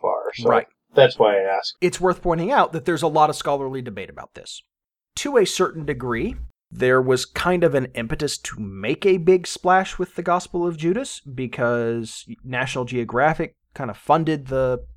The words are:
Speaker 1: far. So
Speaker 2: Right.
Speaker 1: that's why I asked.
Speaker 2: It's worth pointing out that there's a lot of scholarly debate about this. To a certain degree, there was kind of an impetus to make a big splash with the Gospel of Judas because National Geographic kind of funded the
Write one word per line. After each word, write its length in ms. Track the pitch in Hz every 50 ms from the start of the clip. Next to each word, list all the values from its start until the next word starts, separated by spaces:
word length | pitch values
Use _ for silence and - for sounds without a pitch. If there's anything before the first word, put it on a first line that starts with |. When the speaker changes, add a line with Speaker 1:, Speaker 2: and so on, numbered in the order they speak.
Speaker 1:
far. 320 | - 95 - - - - -
So 160 | - 117 117
Speaker 2:
Right. 180 | 117 117 - - _ _ _ _ _
Speaker 1:
that's 240 | 147 135 123 - -
why 200 | 113 104 101 98
I 60 | 95
asked. 320 | 95 95 98 - - - -
Speaker 2:
It's 220 | 180 180 - -
worth 200 | 175 185 170 -
pointing 300 | - 180 165 170 165 214
out 220 | 285 233 180 - 165
that 100 | 160 -
there's 200 | 180 170 143 170
a 40 | 160
lot 220 | 151 156 151 151
of 80 | 147 -
scholarly 440 | - 151 143 139 139 131 131 135
debate 280 | 123 120 98 98 92 80
about 240 | 73 67 - - _
this. 280 | - - - - - - _ _ _ _ _ _ _ _ _ _ -
To 200 | - 285 277 240
a 80 | 190
certain 400 | 175 - - 185 - - 160 147
degree, 500 | 147 143 127 131 123 117 117 165 233 - - - - - _ _ _
there 320 | - 120 127 127 127 131
was 240 | 131 127 127 127 -
kind 380 | - _ - - 175 180 180 170
of 100 | 156 139
an 120 | 139 127 - -
impetus 420 | 117 113 113 151 - 151 139 - -
to 200 | - - - 107
make 460 | 107 98 98 95 98 113 156 - -
a 120 | 196 190 190
big 300 | 160 180 190 185 170 -
splash 500 | - - - 180 185 190 190 - - -
with 180 | 180 - -
the 60 | -
Gospel 460 | 175 175 175 180 - - - 175 170 175
of 80 | 170
Judas 460 | 151 160 170 190 240 - - - -
because 1040 | - 143 127 131 131 120 - - 123 120 120 120 117 117 117 117 113 113 - - - - 113 - -
National 400 | 127 127 123 127 123 - 135 127
Geographic 720 | 120 127 120 117 110 113 120 139 156 151 - 160 - - _ _ _ _
kind 160 | - 139 113
of 60 | 101
funded 520 | - - - 147 165 160 160 156 147 131 127
the 360 | 131 131 131 127 127 120 - - -